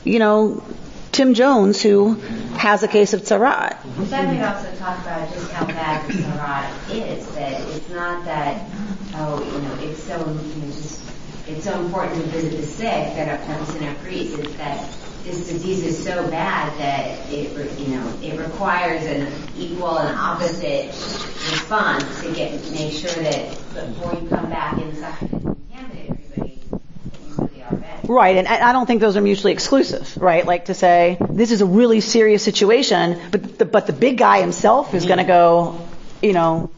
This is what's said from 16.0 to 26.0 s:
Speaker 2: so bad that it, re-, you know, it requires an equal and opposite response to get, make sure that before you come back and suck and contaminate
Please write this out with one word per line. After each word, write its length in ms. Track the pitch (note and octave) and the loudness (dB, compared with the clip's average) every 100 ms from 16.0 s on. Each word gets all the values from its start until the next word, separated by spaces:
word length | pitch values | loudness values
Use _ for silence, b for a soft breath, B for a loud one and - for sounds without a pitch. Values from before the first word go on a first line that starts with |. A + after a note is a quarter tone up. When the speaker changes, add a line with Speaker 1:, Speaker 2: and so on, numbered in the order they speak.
Speaker 2:
so 240 | F#3+ F3+ D#3 | -4 -4 -2
bad 480 | D#3+ - D3+ D3+ C#3+ | -2 -2 -2 -4 -4
that 540 | C#3+ C#3 - - - | -2 -2 -4 -8 -8
it, 240 | C#3+ D3 D3 | -6 -6 -6
re-, 260 | C#3+ C3 | -8 -6
you 120 | C#3+ C3 | -4 -4
know, 160 | A3+ G3+ | -6 -8
it 160 | E3 D#3 | -8 -8
requires 680 | D#3 - G3 D3+ E3+ D#3+ D3+ | -8 -4 -2 0 -2 -2 -4
an 200 | C#3 C#3 - - E3 | -4 -4 -8 -10 -8
equal 400 | F3 F3 F3 D#3+ | -8 -4 -2 -2
and 180 | D3 C3 | -2 -2
opposite 720 | C#3 - F3 - D3 C#3 - | -2 -2 -2 -2 -4 -4 -4
response 1300 | - - - - - D#3+ D#3 - G#3+ F#3+ C3+ - - | -8 -8 -8 -8 -8 -4 -4 -2 0 0 -2 -4 -6
to 100 | E3+ | -6
get, 180 | D#3+ D3+ D3 C3+ | -4 -4 -6 -8
make 220 | D#3 D3+ | -6 -6
sure 300 | - F3 E3+ | -4 -6 -2
that 260 | D#3 - - - - | -2 -2 -4 -10 -8
before 380 | - - - E3+ - | -8 -8 -6 -6 -6
you 80 | - | -2
come 220 | - D#3+ | -2 -2
back 240 | D#3+ - - | -4 -4 -4
and 180 | - - | -4 -8
suck 240 | D#4 - | -8 -6
and 80 | - | -4
contaminate 800 | - - - - - - - | -4 -4 -6 -10 -12 -12 -10